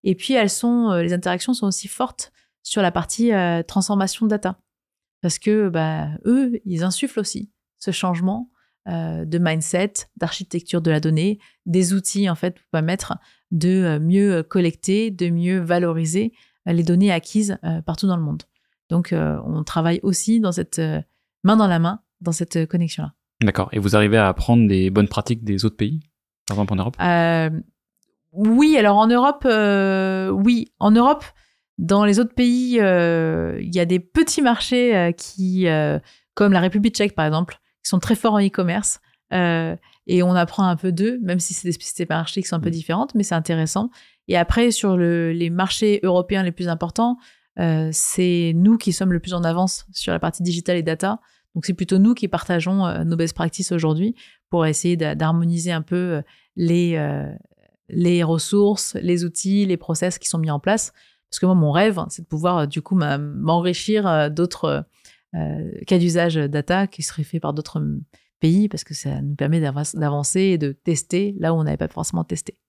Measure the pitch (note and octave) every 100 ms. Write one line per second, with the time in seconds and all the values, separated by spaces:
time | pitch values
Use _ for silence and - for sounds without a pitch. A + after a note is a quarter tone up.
0 | - F3+ - C4 G#3 - A#3 A#3+ A#3 F3+
1 | E3+ F3+ F3+ F3+ - B3 G3+ F#3 G3 -
2 | B3+ - - _ _ _ - - F#3 F3
3 | E3 - A#3 G#3 F3 E3+ E3 G3+ F#3+ G3+
4 | F#3+ - A3 G#3+ F#3 F#3 _ _ _ _
5 | _ _ F3 - - G#3+ G3 E3+ D#3+ D#3
6 | D3+ D3+ - B3 C4 A#3 G3 E3+ F3+ F3+
7 | C#4 - G3+ - G#3 _ _ _ - F3
8 | F#3 E3+ F#3 G#3+ B3 _ _ _ - E3+
9 | E3 D#3+ D#3+ E3+ E3+ D#3+ D#3 F3+ G3+ -
10 | - - E3 - F#3 F3 - F3 E3 D#3
11 | D#3+ D#3 F#3 G#3 _ _ - F3 F3+ F#3+
12 | F#3+ G3 G3 E3 F3+ F3+ _ E3 D#3+ F#3+
13 | - F3 _ _ _ E3+ E3+ F#3 F3+ D3+
14 | D#3+ F#3+ G3+ F3 D#3+ G3 F3 - - G3+
15 | A3 F#3 F3 E3+ F3 F#3+ E3+ F3 F3 E3
16 | D#3+ F3+ A3+ _ _ _ - E3+ E3 F3
17 | G3+ E3+ - G#3+ G#3 - E3 E3 D#3+ E3
18 | G3 F3 D#3 D#3 - _ _ _ _ E3+
19 | E3+ E3 D#3 D3+ - D#3 D#3 E3+ E3 E3+
20 | G3 F3+ - A3+ G#3 F3 E3+ - D#3+ D#3
21 | - _ _ _ F#3 A3 G3+ E3+ E3+ G#3
22 | _ _ E3+ E3 E3+ E3+ D#3+ F3 E3 -
23 | D3+ _ _ _ G#2+ - F#2+ G#2+ G2+ G#2+
24 | G#2 A2 G2 F#2 - A#2+ A2 F#2+ F#2+ G2
25 | G#2 - - A2+ G#2+ G2 G#2+ - G#2+ D#3
26 | - _ _ _ - G2+ G2+ G2 G2 -
27 | F3+ E3+ E3+ E3 D#3+ D#3+ - _ _ _
28 | _ _ _ E3+ G#3+ A#3 D4+ D4+ G#3+ G3+
29 | A3 A#3+ C4+ C#4+ C4 A3 G#3 G3 G3 F#3+
30 | F#3+ F#3+ F#3+ G3 G#3 A#3+ - _ G#3 A3
31 | B3 D4 - _ _ _ _ - E3+ G3+
32 | G#3 G3+ A#3 - B3 B3 B3 A#3+ G3 F3+
33 | E3+ E3 D#3+ D#3+ E3 - - F3+ E3+ F3+
34 | F3+ - D#4+ - C4 A#3 - B3 B3 G#3
35 | E3+ E3+ - F#3+ F#3 F#3 F3+ D#3 D3+ D3
36 | - _ _ - G#3 F#3 F3+ G#3 A3 -
37 | G#3 - D#3 D#3 E3+ - _ _ - F#3
38 | - A3 A3+ G#3 G3 G3+ F3+ F#3 G3+ -
39 | _ _ _ F#3 F3 E3 E3 E3 _ _
40 | - F3+ F3+ F3+ E3+ - F#3+ E3+ F#3+ E3+
41 | G#3+ B3 G3 F3+ E3 F3 F3+ E3 - -
42 | E3+ D#3+ D#3+ - F3+ E3+ E3 E3 D#3 F3
43 | C4+ A3 G3 E3+ D#3+ E3 D#3+ F#3+ A3+ -
44 | _ _ - F3 E3+ - A#3+ A3 G#3 F#3
45 | E3+ E3+ E3 E3+ E3+ F3 F#3+ - G#3+ G#3
46 | F#3 F3+ F3+ G3+ F#3 E3+ F3 E3 E3+ -
47 | A#3 B3 _ _ _ - E3+ D#3+ D#3+ D#3
48 | - - F3+ F3 E3 E3 G3 A3+ G#3 F3
49 | F#3+ F3 F3+ F3+ E3+ E3 F#3 - - -
50 | - E3+ E3 - F3+ E3+ E3+ F3 E3 D#3+
51 | F#3+ A3 _ _ _ E3+ - F3+ F3+ F#3
52 | G#3 A#3+ G3 E3+ - F3 E3 G3 F3+ E3
53 | D#3+ E3 E3 - E3+ - F#3 F3 D#3+ D#3
54 | G#3 A#3+ - _ _ F3 D#3 D3+ F3 F3
55 | D#3 D3+ D#3 E3 E3+ E3+ E3+ E3 D#3+ F3+
56 | F3+ D#3 D3 _ _ - E3+ E3+ F3 E3
57 | D3 C#3+ C#3+ D3+ _ _ _ _ _ -
58 | F3 F3 E3 E3 - G3+ G3+ G#3 - G#3
59 | F3 F3 F3 - F#3+ G3 G3+ F3 - D#3+
60 | F3+ - - E3 D#3+ C#3+ F#3 A3 - _
61 | _ _ _ - F#3 F#3 D3+ D#3 G#3+ F3+
62 | E3 - E3+ D#3 F3 F3+ D3 D3+ - F#3
63 | D3 C#3+ D3 C#3+ D3+ E3+ F3+ F3+ - G#3+
64 | G3 D#3 D3 D3+ F3 - D#3+ C#3+ D3+ _
65 | - _ _ E3+ D3+ D3+ D#3+ - - F#3
66 | F3 E3+ E3+ D#3+ C#3+ D3 C#3+ F#3 G3 -
67 | - - D3+ E3 D3 D3 - D#3 D3 D3
68 | - _ _ _ D#3+ F3+ G#3 A3+ - D3+
69 | C#3 C#3 C#3 D3 C#3+ E3 D3+ C#3 D3 -
70 | D3 C#3+ C#3 F#3 F#3+ E3+ D3 C#3 - D#3
71 | - F3+ G3+ G3 E3 E3 D3+ D3 D#3+ -
72 | D3+ F3 E3 F3 - -